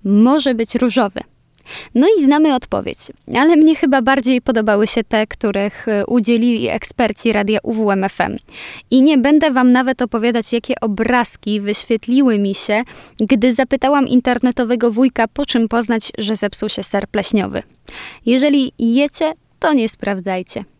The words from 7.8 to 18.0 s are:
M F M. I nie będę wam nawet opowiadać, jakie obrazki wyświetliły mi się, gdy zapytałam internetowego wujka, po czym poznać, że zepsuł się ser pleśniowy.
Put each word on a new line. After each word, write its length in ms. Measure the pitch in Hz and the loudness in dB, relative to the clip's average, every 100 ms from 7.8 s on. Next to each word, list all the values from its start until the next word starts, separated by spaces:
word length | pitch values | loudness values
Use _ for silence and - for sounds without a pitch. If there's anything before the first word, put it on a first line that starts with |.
| 214 | 0
M 140 | 196 | 0
F 180 | 190 - | -2 -2
M. 160 | - - _ - - - _ | -4 -4 _ -20 -18 -20 _
I 100 | 254 | 2
nie 160 | 277 294 | 4 4
będę 340 | 240 302 311 | 4 4 4
wam 200 | 254 254 | 2 4
nawet 300 | 247 254 262 | 4 2 -2
opowiadać, 520 | 247 226 226 233 220 | -4 -2 -2 -2 -2
jakie 200 | 233 - 254 | -4 -4 -6
obrazki 800 | 220 202 226 247 240 - - 214 | -4 -2 0 0 0 -4 -4 -4
wyświetliły 760 | 202 208 - 226 - 254 262 214 | -2 -4 -2 -4 0 2 2 2
mi 160 | 202 196 | 0 -4
się, 280 | - 208 254 - - - | -2 -2 -2 -12 -20 -6
gdy 340 | 220 247 247 | 0 2 2
zapytałam 540 | 240 262 269 262 285 269 | 2 0 0 2 2 2
internetowego 840 | 247 247 240 254 247 233 240 240 | 2 0 0 0 0 -2 0 0
wujka, 360 | 220 262 - 226 | 2 0 0 -4
po 180 | - 285 | -4 -4
czym 220 | 240 226 | -2 0
poznać, 440 | 233 226 226 - - | -2 0 -2 -2 -6
że 180 | 208 214 | -6 -4
zepsuł 340 | 208 - 214 | -4 -6 -6
się 140 | - | -4
ser 240 | 196 202 202 | -2 -2 -2
pleśniowy. 560 | 208 202 104 92 85 - _ - - | -4 -2 -2 -2 -6 -10 _ -20 -20